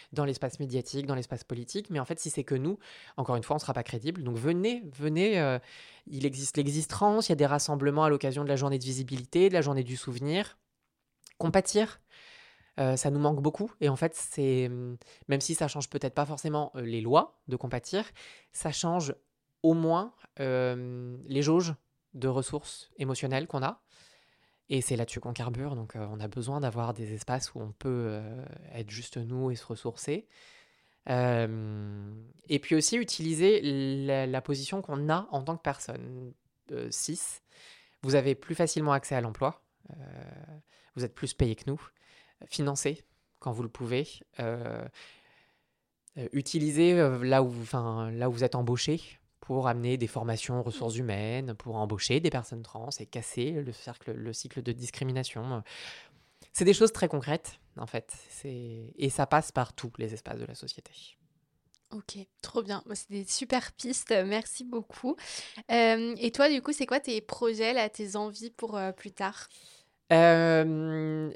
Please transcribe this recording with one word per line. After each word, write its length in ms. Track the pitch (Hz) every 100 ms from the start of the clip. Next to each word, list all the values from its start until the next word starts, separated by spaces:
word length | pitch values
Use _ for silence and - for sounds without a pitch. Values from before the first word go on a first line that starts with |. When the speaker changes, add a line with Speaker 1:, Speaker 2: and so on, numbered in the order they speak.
| -
Speaker 1:
dans 120 | -
l'espace 340 | 143 127 131 -
médiatique, 480 | 139 127 120 135 139
dans 80 |
l'espace 300 | 131 120 123
politique, 440 | - 120 117 196 208
mais 120 | 156
en 40 |
fait, 140 | 123 165
si 120 | 160
c'est 120 | -
que 140 | 127 135
nous, 240 | 143 208 - - - -
encore 200 | 127 123
une 80 |
fois, 100 | 110
on 40 | 151
sera 140 | -
pas 100 | 131
crédible. 400 | 113 117 139 180
Donc 120 | 127 117
venez, 460 | 135 175 214 240 185
venez, 460 | 131 151 156 202 196
euh, 200 | 143 127 - - - - -
il 180 | 139 139
existe 300 | 131 139 151
l'existrance, 720 | 143 147 156 - 208 214 220
il 20 |
y 40 |
a 20 | 156
des 100 | 143
rassemblements 560 | 143 147 143 143 143
à 60 | 156
l'occasion 340 | 143 139 135
de 60 | 143
la 80 | 139
journée 240 | 139 139
de 40 |
visibilité, 640 | 127 131 127 131 123 170 190
de 60 |
la 60 | 180
journée 220 | 143 135
du 120 | 123 127
souvenir. 640 | - 120 143 170 208 - _ _ _ _ _ _ - -
Compatir, 600 | 165 190 190 208 220 - _ - - - - - _ -
euh, 160 | 131 131
ça 160 | 147
nous 80 | 143
manque 200 | 147 147
beaucoup, 300 | 147 - 214 -
et 80 | 143
en 60 |
fait, 220 | 131 165 -
c'est, 500 | - - 135 127 127
hum, 300 | 123 123 123 - - -
même 120 | 139
si 140 | -
ça 140 | 160 151
change 200 | 151 135
peut-être 240 | 139 135
pas 120 | 147 147
forcément, 460 | 147 160 151 147
euh, 60 | 131
les 220 | 117 113
lois 360 | 113 147 302 _ -
de 80 |
compatir, 500 | 127 131 123 - 190 220 - - - _
ça 200 | - 160
change 420 | 147 170 170 143 135 _ _ _ _
au 120 | 165
moins, 380 | 165 160 170 226 - - -
euh, 760 | 135 127 127 123 123 123 123 123 -
les 140 | 135
jauges 300 | 147 170 170 147 _ _ _
de 140 | 143 131
ressources 600 | 131 131 147 - - - -
émotionnelles 500 | 135 131 135 131 170
qu'on 160 | 139
a. 200 | 131 233 _ - - _ _ _ _ _ -
Et 100 | 135
c'est 160 | - 120
là-dessus 240 | 117 -
qu'on 140 | 120
carbure, 420 | 117 120 120 143 127
donc, 200 | 110 113
euh, 100 | 104
on 80 | 107
a 100 | 107
besoin 320 | 123 117 143
d'avoir 340 | 135 117 117
des 180 | 113 107
espaces 420 | 107 - 127 -
où 60 | -
on 120 | 110
peut, 340 | 107 135 123 113
euh, 340 | 107 107 120 135 - -
être 160 | 117 107
juste 300 | 107 117 123
nous 320 | 117 127 131
et 40 | 120
se 100 | -
ressourcer. 600 | 113 123 - - 160 - - - - _ _ _ _ -
Euh, 1000 | 123 123 120 113 110 107 107 104 104 101 110 113 - -
et 100 | 143
puis 160 | -
aussi 220 | 160 147 233
utiliser 640 | 233 - 160 156 190 214 143 139 135 139 135
la, 200 | 135 131
la 140 | 131
position 400 | - 139 139 196
qu'on 280 | 185 143 147
a 180 | 165 202
en 120 | 180
tant 160 | 135 165
que 40 |
personne, 720 | - 139 - 120 123 127 127 - _ _ -
euh, 160 | 143 120
cis. 300 | 117 - 165 - - _ - - - _ _
Vous 120 | 135
avez 200 | 139 135
plus 200 | 135 -
facilement 380 | 165 165 - 151
accès 220 | 139 -
à 60 | 131
l'emploi, 420 | 117 104 135 - _ _ -
euh, 40 | 160 135 - - - - 151 - _ _
vous 100 | -
êtes 100 | 123
plus 200 | - 135
payé 200 | - 123
que 100 | 110 -
nous, 140 | 147 - _ _ - _ _ -
financez 560 | - 139 139 143 156 - _ _ _
quand 120 | 131
vous 100 | 117
le 60 | 120
pouvez, 380 | - 120 127 147 - - -
euh, 420 | 117 117 117 113 117 - - - _ _ _ _ _ _ _ _ _ -
euh, 100 | 123
utilisez, 640 | 139 - 170 151 147 170 175
euh, 240 | 147 127
là 200 | 127 135
où, 100 | 127 120
enfin, 500 | 113 131 117 113 113
là 180 | 117 123
où 20 |
vous 120 | 120
êtes 100 | 127
embauché 640 | 127 120 120 - 165 - - _ _
pour 280 | - 135 131
amener 280 | 120 120 127
des 120 | 117
formations 520 | 120 117 113 - 123
ressources 340 | 117 - 117 113
Speaker 2:
Mm. 40 |
Speaker 1:
humaines, 540 | 123 101 107 123 131
pour 220 | 107 123 110
embaucher 420 | 107 104 - 131
des 120 | 165
personnes 320 | 135 117 117
trans 260 | 110 110 120 -
et 80 | 107
casser 460 | 123 110 - 127
le 180 | 160 135
cercle, 400 | 110 - 117 -
le 200 | 117 113
cycle 280 | 113 131 -
de 120 | 120
discrimination. 920 | 120 120 - 131 131 127 113 123 120 - - - - - _ _ _ -
C'est 120 | -
des 100 | 185
choses 160 | 202 220
très 140 | - 180
concrètes, 540 | 147 135 156 - - _ -
en 100 | 113
fait. 260 | 117 - - -
C'est, 640 | - 143 123 120 113 113 -
et 120 | 139
ça 160 | - 139
passe 260 | 156 -
par 200 | - 123
tous 200 | - 123 -
les 160 | 110
espaces 240 | 110 117 113
de 60 | 117
la 80 | 120
société. 340 | 131 - - - - - _ _ _ _ _ _ _
Speaker 2:
Ok, 260 | 214 - 202 190 _
trop 200 | - -
bien. 200 | 208 202 -
Moi, 100 | 208
c'est 140 | -
des 140 | 202
super 480 | 190 - 254 254 -
pistes. 400 | - 247 262 - 214 190
Merci 380 | 214 220 -
beaucoup. 500 | 247 240 214 - 247 339 - - - - -
Euh, 440 | 233 233 226 233 233
et 140 | 233
toi, 160 | - 285
du 120 | 277
coup, 120 | 285
c'est 140 | 302 262
quoi 120 | 269
tes 220 | 277 220
projets, 520 | - - 233 220 226
là, 160 | 247 214
tes 280 | 214 208 208
envies 340 | 208 208 226
pour, 260 | - 220 208
euh, 140 | 190
plus 220 | 190 208
tard ? 360 | - 196 - - - - - _ _ -
Speaker 1:
Euh, 1200 | 165 170 165 165 160 160 156 160 156 156 156 156